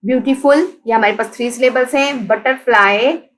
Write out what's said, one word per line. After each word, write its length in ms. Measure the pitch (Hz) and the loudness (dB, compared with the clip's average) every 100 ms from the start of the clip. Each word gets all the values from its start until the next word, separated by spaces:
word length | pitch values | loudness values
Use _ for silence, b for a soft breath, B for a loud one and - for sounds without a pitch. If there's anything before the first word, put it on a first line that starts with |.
ब्यूटीफुल 600 | 196 254 269 269 285 285 359 - 226 | -2 -2 0 0 2 2 2 -6 -4
ये 60 | |
हमारे 200 | 226 208 | 0 0
पास 180 | 208 214 | -2 -6
थ्री 160 | - 240 | -6 -8
सिलेबल्स 440 | 240 254 247 254 | 0 0 0 -2
हैं। 320 | 285 277 277 190 | 0 -2 -4 -4
बटरफ्लाई 880 | 208 254 262 - 226 196 202 247 330 - | -2 -2 -4 0 2 4 2 0 -2 -8